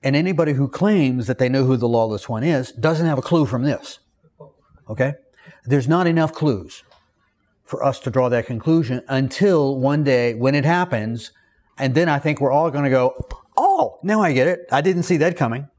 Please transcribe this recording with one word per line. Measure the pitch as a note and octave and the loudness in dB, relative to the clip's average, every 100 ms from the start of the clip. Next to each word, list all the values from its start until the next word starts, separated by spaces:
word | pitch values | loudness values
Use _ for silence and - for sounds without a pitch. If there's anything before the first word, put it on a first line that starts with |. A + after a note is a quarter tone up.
And | C#3 C#3 | 0 0
anybody | F3 E3+ D#3 | 0 0 0
who | C3+ C#3 | 0 -2
claims | - G3 G#3 C#3 B2+ A#2 | 0 2 4 2 0 -4
that | B2+ | 0
they | B2+ | 0
know | C3+ | 2
who | B2+ C3 | 2 2
the | A#2 | 2
lawless | A#2 A2+ G#2+ - | 0 0 -4 -6
one | A2+ | -4
is | C#3+ D3 B2+ | 0 0 -4
doesn't | - D#3 D#3+ E3 | -2 -2 0 0
have | C#3 | -2
a | |
clue | - E3 C3+ | 0 0 2
from | B2 | 0
this. | C#3 B2+ - - _ _ _ _ - _ _ _ - | -2 -4 -8 -20 _ _ _ _ -20 _ _ _ -14
Okay? | C3+ C3 C#3+ _ _ - - | -4 -2 -4 _ _ -20 -20
There's | - C#3 B2 | -2 0 2
not | E3 F3 | 2 2
enough | E3 D#3 | 2 0
clues | - D3+ G#2+ D2+ - _ _ _ _ _ _ _ _ | 0 -2 -2 -6 -20 _ _ _ _ _ _ _ _
for | _ - | _ -4
us | C#3 C3 | -4 -2
to | - | -4
draw | B2 B2+ | -2 0
that | B2 A2+ | 0 -2
conclusion | A#2 D#3+ E3 D3 B2+ - | -6 0 0 0 -6 -4
until | C3+ C3+ - G3+ E3+ C#3 C#3 | -2 -2 0 2 2 2 0
one | C3 D3 | 0 0
day | C#3+ B2+ A#2+ | 2 2 2
when | A2+ B2+ | 0 0
it | C#3+ | 2
happens, | C#3 F3 F3+ A#2 G#2+ A2+ - _ _ _ _ - | 2 0 0 -4 -4 -8 -12 _ _ _ _ -6
and | C3+ | -2
then | C3 E3+ | 0 2
I | C#3+ | 0
think | D3+ D3 | -2 0
we're | C#3 | 0
all | C#3+ E3 | 2 0
gonna | C#3+ C#3+ | -2 0
go, | C3 B2+ - - - _ - | 2 2 -2 -16 -18 _ 0
"Oh, | F4+ G4 - - | 2 2 -2 -4
now | F3+ G#3+ | -2 0
I | F#3 | 2
get | C3+ C#3 | 2 2
it. | F3+ - | 0 -2
I | C3+ | 0
didn't | D#3 F3+ | 0 0
see | E3+ F3 | 0 0
that | D#3+ F3 | 0 0
coming." | B2+ A#2 C#3+ | -4 -4 -10